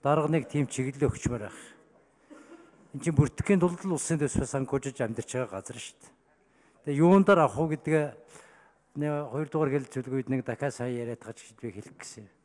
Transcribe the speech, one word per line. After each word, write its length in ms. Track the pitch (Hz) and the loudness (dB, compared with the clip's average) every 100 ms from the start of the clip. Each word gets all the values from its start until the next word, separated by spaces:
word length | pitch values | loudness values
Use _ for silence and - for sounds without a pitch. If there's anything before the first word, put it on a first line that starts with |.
Дарга 240 | 139 151 151 | 4 2 4
нэг 220 | 160 123 | 0 0
тийм 160 | 147 135 | -2 -2
чиглэлээ 400 | - 131 135 139 | -2 -6 0 0
өгчмөр 400 | - - 123 104 | 0 -4 -4 -8
байх. 120 | - - - _ _ _ _ _ - - - - _ - | -14 -20 -20 _ _ _ _ _ -20 -20 -20 -20 _ -16
Энд 80 | 139 | -6
чинь 160 | 165 151 | 0 2
бүртгэхийн 400 | 147 - - 202 | 2 0 2 2
тулд 240 | 180 175 196 | 2 -2 -4
л 80 | 165 | -4
улсын 240 | - 165 | -2 -2
төсвөө 240 | 143 - | 0 -2
санхүүжиж 560 | 139 139 135 139 135 127 | -2 -4 -2 -2 -4 -6
амьдарч 320 | 117 113 - | -6 -4 -6
байгаа 320 | 127 120 95 | -6 -6 -8
газар 160 | - 117 | -12 -14
шүү 160 | - - | -16 -20
дээ. 160 | - _ _ _ _ _ _ _ | -20 _ _ _ _ _ _ _
Тэгээ 160 | - 143 | -4 4
юундаар 400 | 170 196 196 190 143 | 8 8 8 8 6
авах 80 | - | 2
уу 160 | 160 | -2
гэдгээ 320 | 156 - 156 147 - - - - - _ _ _ - | -2 0 0 0 -6 -20 -20 -20 -20 _ _ _ -6
нэг 120 | 147 147 147 | -4 -4 -4
хоёр 160 | 123 151 | -6 -4
дугаар 220 | 156 151 | 0 0
хэлэлцүүлгийн 440 | 139 131 131 127 131 | 0 -4 -8 -4 -6
үед 80 | 127 | -2
нэг 160 | 131 | -4
дахиад 320 | 120 113 143 - | -2 -4 -4 -4
сайн 160 | 123 | -6
яриад 320 | 120 117 113 | -6 -8 -10
байгаа 80 | - | -12
ч 160 | - - | -16 -18
гэж 80 | - | -12
би 160 | 117 | -12
хэлэх 240 | 98 107 135 | -12 -16 -18
гэсэн. 320 | - - 101 _ | -20 -18 -20 _